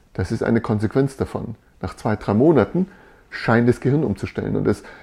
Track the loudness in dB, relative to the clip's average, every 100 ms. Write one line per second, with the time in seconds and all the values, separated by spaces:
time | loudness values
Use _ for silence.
0 | _ -8 -4 -2 0 0 0 -2 0 0
1 | 0 -2 -6 -6 -10 -12 _ _ -12 -6
2 | -4 -2 0 2 4 4 2 0 -4 -8
3 | -20 -20 _ -8 0 2 4 2 0 0
4 | 0 -4 -6 -6 -4 -2 0 -2 -4 -20